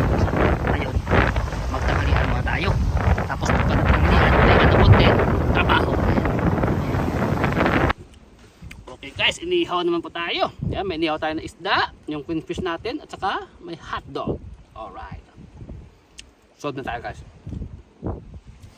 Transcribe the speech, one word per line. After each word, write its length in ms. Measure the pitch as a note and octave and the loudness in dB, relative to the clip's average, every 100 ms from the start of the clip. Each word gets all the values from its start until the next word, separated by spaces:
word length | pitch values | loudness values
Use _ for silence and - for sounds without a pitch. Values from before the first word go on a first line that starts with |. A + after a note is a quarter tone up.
| - - | 2 2
So, 80 | - - - - - - | 0 2 2 0 0 -2
ayun. 180 | - - - - A#1 - - - - | -2 -4 0 2 2 0 -2 -4 -4
Magtanghalian 540 | B2+ - - - - C3+ | -2 0 0 2 2 2
muna 160 | - | 0
tayo. 240 | - C3 - - - - - - | -2 -2 0 0 0 0 2 2
Tapos 220 | - C3+ - | 0 -2 0
pag 160 | - - | 2 2
tanghalian, 600 | - - - - - - - | 2 4 4 6 6 6 6
may 120 | - - | 6 6
ano 140 | - E3+ | 6 6
konti, 300 | - - - - - - - F3 | 8 8 6 4 2 0 0 2
trabaho. 360 | F3 D#3+ E3 - - - - - - - - - - - - - - - - - F4 - - - - - - - - - - - - | 2 2 2 0 0 0 0 0 0 0 0 0 -2 -2 -2 -2 -2 0 0 0 2 2 0 -2 -10 -20 -20 -20 -20 -20 -20 -18 -18
Okay 200 | B2 C#3 E3 | -16 -14 -4
guys, 240 | A3 - | -4 -2
inihaw 400 | E3+ F3 E3 F3 | -2 0 0 0
naman 240 | F3 E3+ | 0 -2
po 80 | E3 | -4
tayo. 400 | - E4+ D#4 E4+ - - | -8 -6 -2 -2 -2 -6
Yan, 160 | - | -4
may 160 | G3 D#3+ | -6 -4
inihaw 160 | D#3+ D3+ | -2 -2
tayo 200 | D#3 D#3+ | -4 -6
na 80 | |
isda, 480 | E3 - F#3+ C#4 - - - | -10 -10 -2 -2 -2 -8 -10
yung 160 | D3+ | -10
queen 160 | C#3 D#3+ | -6 -8
fish 200 | - E3+ | -6 -8
natin, 400 | F3 E3 A3 D4 | -6 -6 -8 -10
at 80 | - | -12
saka 320 | - - G#4 F#4+ - | -6 -4 -4 -8 -18
may 160 | F3 E3+ | -16 -14
hotdog. 640 | - G#3+ C#3 C#3 - - - - - | -10 -12 -10 -8 -6 -8 -10 -20 -20
Alright. 480 | - G#2 F#2 - - - - - - - - - _ _ - - _ _ - | -16 -16 -14 -14 -16 -18 -20 -20 -18 -16 -16 -18 _ _ -20 -20 _ _ -10
Solve 240 | D3 C3+ | -10 -8
na 40 | A2+ | -8
tayo 140 | A#2 | -8
guys. 160 | G#2+ - - - - - - - - - - - - - - - - | -10 -14 -18 -14 -4 -4 -4 -12 -20 -10 -8 -8 -12 -18 -20 -20 -20